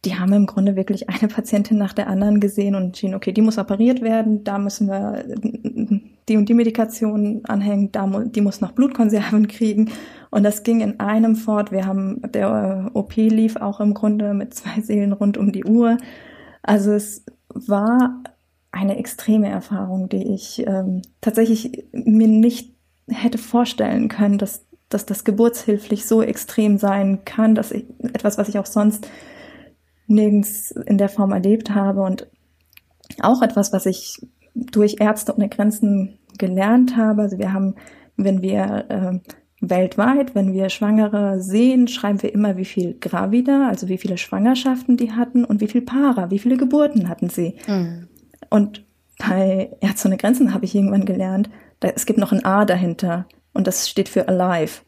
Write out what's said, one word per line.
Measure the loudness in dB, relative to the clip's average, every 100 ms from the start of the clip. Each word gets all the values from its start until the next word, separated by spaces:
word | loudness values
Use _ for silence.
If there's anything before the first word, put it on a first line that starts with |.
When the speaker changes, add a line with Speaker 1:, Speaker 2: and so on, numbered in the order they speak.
| -6
Speaker 1:
die | -2
haben | 2
im | 2 2
Grunde | 2 0 0
wirklich | -2 -4 -4
eine | -2 -2
Patientin | -2 -2 -2 2 0
nach | 0
der | -4 -2
anderen | 0 2 4
gesehen | 2 0 0 0
und |
entschieden, | -2 -4 -6 -4
okay, | -2
die | 2
muss | 2 2
operiert | -2 2 2 2
werden, | 0 0 0 -2
da | -2 -4
müssen | -4 -2 -2
wir | -2 -4 -6 -8 -8 -8 -6 -8 -6 -2 -2 -4 _ 0
die | 0
und | 4
die |
Medikation | 4 2 0 -4 -2 -4 -2 -2 -4 -4
anhängen, | -2 0 0 -2
da | -2 -4
mu-, | -4 -4
die | 0
muss | -2 -2
noch | -4
Blutkonserven | 0 0 2 2 2 0 2 2
kriegen. | 0 0 2 0 -2 -18 -20 -4
Und | 2
das | 2 2
ging | 0 0
in | 0 -4
einem | -2 2 4 2
fort. | 0 -2 0
Wir | -2 -2
haben, | -2 -4 -6 -6
der, | -2 0 0 -2 -4 -4
äh, | -6
O |
P | -4 0 2
lief | 4 2 0
auch | -6 -2
im | -2
Grunde | 0 0 0 -2
mit | -4 -6
zwei | -10 -8 -6
Seelen | -2 0 0
rund | 0 0 2
um | 0
die | 0
Uhr. | 2 4 4 2 -2 -20 -20 -20 -20 -10
Also | 0 2 2
es | 0 -2 -14 -20 _ _
war | -12 -2 0 4 2 2 -2 -16 _ _ _ _
eine | -4 -4 -4
extreme | -8 -6 2 2 2
Erfahrung, | -2 -6 -6 -4 -6 -4
die | -4 -2
ich, | -6 -6 -6 -2
ähm, | -2 -2 -4 -8 _
tatsächlich | -2 2 2 2 -2 -12 -12
mir | -4 2 6 6
nicht | 6 4 2 -14 _ _ _ -10
hätte | -4 -2 -2
vorstellen | -2 0 0 -2 -2 0 -2
können, | 0 0 2
dass, | -2 -8 _ _ _
dass | -6 -4
das | -4
geburtshilflich | -2 2 2 2 -2 -2 -2 -4 2
so | 2
extrem | 2 -4 -4 0 2 2
sein | 2 2 0 -2
kann, | -4 0 4 4
dass | 0
ich, | -8 -10 -10
etwas, | -8 -2 -2 -2
was | -2
ich | -4
auch | -2
sonst | 2 2 0 -12 -20 -20 -20 -20 -20 -20 _ _ _ 2
nirgends | 4 4 2 0 -6 -10
in | -12 0 2
der | 2
Form | 0 0
erlebt | 2 2 2 0
habe | -2 0 0
und | -2 -4 -8 _ _ _ _ _ _ _ _ -2
auch | 2 2
etwas, | 2 0 0
was | 0 -2
ich | -4 -10 -16 -20 _ _
durch | -12 -2 2 2 2
Ärzte | 0 0 -2
ohne | -2 -2
Grenzen | 0 0 2 2 2 -2 -8 _ -6
gelernt | -2 0 4 6 4 4
habe. | 2 2
Also | -2 -2
wir | -2
haben, | 0 -2 -4 -16 -20 _ -2
wenn | 0 2
wir, | 0 0 0 -4 -4
äh, | -4 -2 -4 -8 -20 _ _
weltweit, | -2 2 0 2 2 2 0 0
wenn | 0
wir | 0 -2
Schwangere | -2 2 2 2 0 0 -2
sehen, | 0 4 4 4 2
schreiben | 0 -2 -2
wir | 0
immer, | 0 0 -2
wie | -4
viel | -2 -4 -4
Gravida, | -4 -2 0 2 4 2 2
also | -2 -4
wie | -4
viele | -4 -6
Schwangerschaften | -4 0 2 2 0 -2 2 2
die | 2
hatten | -2 0 0 2
und | 0
wie | 2
viel | -2
Para, | 0 0 2 2 -2
wie | -2
viele | 0 2
Geburten | 2 2 2 2 -2
hatten | -4 -4
sie. | -2 -4 -6 -4
Speaker 2:
Mhm. | -2 -4 -8 -16 _ _ _ -2
Speaker 1:
Und | 0 0 -4 _ _ _ _
bei | -2 0 2 0 -4 -2
Ärzte | -2 0 -2
ohne | 0
Grenzen | 0 2 0
habe | 0 -2
ich | 0
irgendwann | 2 2 0
gelernt, | -2 -2 -2 -4 -6 _ _
da, | -4
es | -4 0
gibt | 0
noch | 2
ein | 0 2
A | 2 2
dahinter | 2 0 -2 -4 -4 -8 _ _
und | -2 -2
das | -2 -4
steht | -4 -2
für | -2 0
alive. | 2 2 0 -2 -6